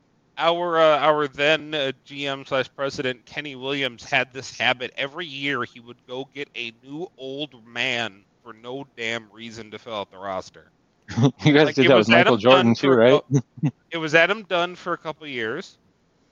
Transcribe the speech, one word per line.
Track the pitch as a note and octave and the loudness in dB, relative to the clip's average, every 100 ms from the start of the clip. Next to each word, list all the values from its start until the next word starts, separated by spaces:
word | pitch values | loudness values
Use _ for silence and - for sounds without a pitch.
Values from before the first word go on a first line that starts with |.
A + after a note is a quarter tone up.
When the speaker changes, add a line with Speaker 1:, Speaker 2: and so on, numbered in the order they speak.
| _ _ _ - | _ _ _ -2
Speaker 1:
our, | D#3+ E3+ F3 D#3+ | 0 0 0 4
uh, | D#3 D3 | 4 6
our | D3 D3+ D3 | 4 2 -2
then, | C3+ D3 D#3 D3+ | 0 0 0 -2
uh, | D3+ C3+ C3+ | -4 -4 -6
G | - C#3 C#3+ | -14 -8 -8
M | C3+ | -8
slash | C3+ C3+ B2 | -4 -4 -4
president, | - C3+ D3+ C3 B2 _ | -6 -6 -4 -6 -6 _
Kenny | D3+ D3 C3 | -12 -12 -10
Williams, | C3 C#3 C3 A2+ | -6 -4 -4 -8
had | - C3+ B2+ | -4 -2 -2
this | B2+ A2 - | -8 -14 -2
habit. | A#2 B2+ B2 - | -2 0 -6 -8
Every | C3+ D3+ E3+ | -10 -10 -14
year | C#3 C#3+ C3 | -8 -6 -4
he | A#2+ B2 | -6 -12
would | A#2 A#2+ - | -20 -20 -14
go | B2+ | -12
get | C#3 C#3 C#3+ A2+ | -12 -14 -14 -12
a | A#2 A#2 | -14 -14
new | C3 D3+ F3+ _ | -16 -14 -14 _
old | C3 C#3 D3 B2 A2+ | -14 -10 -12 -14 -14
man | A#2+ C3 A#2+ A2+ G2 G2 _ | -6 -4 -4 -6 -10 _ _
for | A#2+ | -20
no | A2 A#2+ C3+ C#3 - | -20 -14 -14 -14 -10
damn | A2+ A#2 G#2+ | -8 -8 -10
reason | G#2+ A#2 A2 G#2+ | -18 -18 -16 -16
to | G#2+ | -18
fill | B2 | -10
out | G#2+ G2 | -10 -10
the | F#2 | -10
roster. | G2 F#2+ - D#2+ _ _ _ _ - | -8 -8 -10 -20 _ _ _ _ -10
Speaker 2:
<laughs> | G#2+ C3 - | 0 0 2
You | D#3 | 2
guys | C#3+ D3+ | 4 4
Speaker 1:
Like, | |
Speaker 2:
did | C#3+ C3 | 4 4
Speaker 1:
it | |
Speaker 2:
that | |
Speaker 1:
was | A#2+ G#2+ | 4 6
Speaker 2:
with | |
Michael | E3+ F#3+ G#2 | 4 4 4
Speaker 1:
Adam | |
Speaker 2:
Jordan | A#2 C#3 A#2 | 6 6 4
Speaker 1:
Dunn | |
Speaker 2:
too, | A#2 C#3 | 2 2
Speaker 1:
for | |
a | B2 | 6
Speaker 2:
right? | A#2+ D3 | 6 4
Speaker 1:
cou-, | - C3+ - - C#3+ - _ | 2 -4 -4 -4 -4 -4 _
it | E3 | -8
was | D#3 | 2
Adam | E3 F3 G#3+ | 4 4 0
Dunn | G3 F3+ F3 F3 | -2 -2 -2 -6
for | F3+ | -8
a | E3 | -8
couple | E3 D#3 D#3 | -8 -12 -10
years. | B2 A2 D3 - _ _ _ _ _ _ | -6 -6 -6 -10 _ _ _ _ _ _